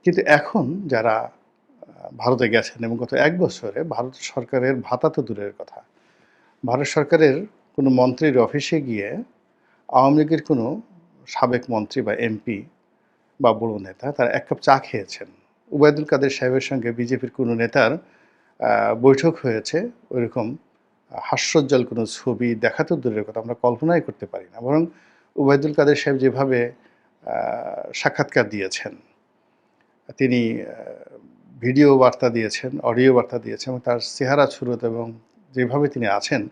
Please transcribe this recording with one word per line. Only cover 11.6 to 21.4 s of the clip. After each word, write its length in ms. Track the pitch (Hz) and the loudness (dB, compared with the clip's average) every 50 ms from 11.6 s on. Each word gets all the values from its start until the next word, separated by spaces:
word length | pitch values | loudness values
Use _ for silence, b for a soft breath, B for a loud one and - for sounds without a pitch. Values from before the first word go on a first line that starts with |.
| 120 - | -2 -2
মন্ত্রী 320 | 117 107 107 104 - 135 | -4 -4 -4 -4 -4 -4
বা 120 | 113 107 104 | -2 -2 -2
এমপি 500 | - 117 113 110 104 _ - 110 98 117 - _ _ _ _ _ _ _ _ _ _ _ _ _ _ | -2 -2 -4 -4 -6 _ -8 -8 -8 -10 -14 _ _ _ _ _ _ _ _ _ _ _ _ _ _
বা 120 | 135 117 110 | 2 2 2
বড় 260 | 107 113 113 107 104 | 2 -2 -6 -6 -6
নেতা, 320 | 95 95 95 _ - 139 | -10 -12 -16 _ -10 -8
তারা 200 | 139 - 127 120 | -2 0 0 0
এক 140 | - - - - | 0 -2 -4 -4
কাপ 100 | 139 - | -8 -2
চা 200 | - - 135 135 | 4 4 4 4
খেয়েছেন। 480 | - - - 110 95 - - - 101 - _ _ _ _ _ _ _ _ | 2 -4 -8 -8 -8 -8 -14 -16 -16 -18 _ _ _ _ _ _ _ _
ওবায়দুল 340 | - 147 143 147 147 147 151 | 2 4 4 6 4 4 -2
কাদের 240 | 147 156 139 135 135 | 0 0 0 0 0
সাহেবের 320 | 135 - 131 127 127 135 | -2 -2 -2 0 0 0
সঙ্গে 300 | 131 - 143 131 110 120 | -2 -2 -6 -4 -4 -6
বিজেপির 380 | 117 120 120 120 131 117 - 120 | -4 -4 -4 -4 -2 -4 -4 -8
কোনো 240 | _ - 131 117 117 | _ -4 -2 -2 0
নেতার, 380 | 113 117 113 - 143 117 117 | -2 -2 0 2 2 2 2
আহ, 1040 | 139 180 - _ _ _ _ _ _ _ _ _ _ _ 127 117 113 110 107 107 107 | 2 -2 -8 _ _ _ _ _ _ _ _ _ _ _ -2 0 2 2 2 0 -2
বৈঠক 420 | 117 120 135 135 135 156 165 156 - | 4 6 6 6 6 4 -2 -2 0
হয়েছে, 480 | - 131 110 110 107 - - 160 214 240 - _ _ _ | -4 -4 -4 -2 -4 -4 -4 -4 -4 -4 -10 _ _ _
ওইরকম 440 | - 127 120 113 - 127 107 113 135 160 _ _ _ _ _ _ _ _ _ _ 120 113 - | -4 -4 -4 -4 -4 -6 -6 -6 -8 -12 _ _ _ _ _ _ _ _ _ _ -14 -14 -6
হাস্যোজ্জ্বল 600 | - - 127 | -4 -4 -4